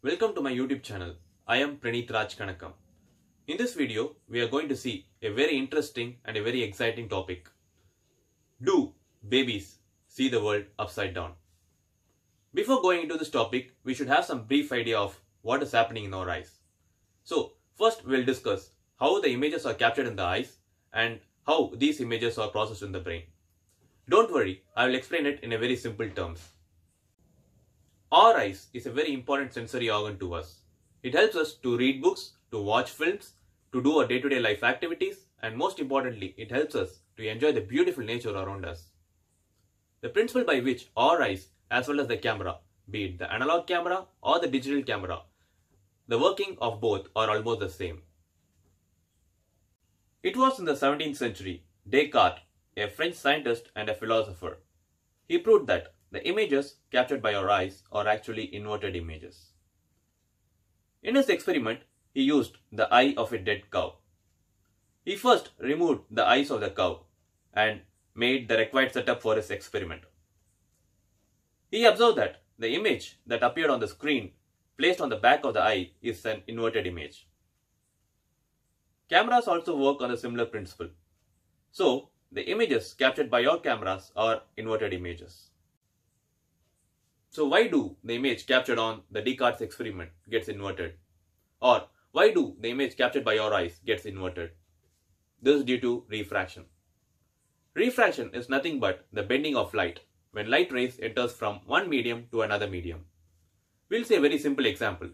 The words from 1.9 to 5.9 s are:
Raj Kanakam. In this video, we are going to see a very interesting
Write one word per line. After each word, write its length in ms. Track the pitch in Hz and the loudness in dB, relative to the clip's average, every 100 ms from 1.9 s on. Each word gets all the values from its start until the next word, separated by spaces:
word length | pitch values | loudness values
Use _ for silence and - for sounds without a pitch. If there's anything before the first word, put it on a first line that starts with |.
| 120 120 | -4 -2
Raj 260 | 110 107 - | -4 -4 -6
Kanakam. 360 | 101 85 85 - _ _ _ _ _ _ - | -10 -10 -14 -18 _ _ _ _ _ _ -10
In 80 | 170 | -4
this 180 | 247 | -4
video, 440 | 180 131 110 131 - _ | -2 -2 -2 -4 -8 _
we 140 | 117 | -4
are 80 | 113 | -2
going 180 | 135 151 | -2 -2
to 80 | 131 | -4
see 300 | 127 110 - _ | -6 -8 -12 _
a 80 | 113 | -6
very 280 | 107 151 143 | 0 0 0
interesting 600 | 131 156 147 | -2 -4 -4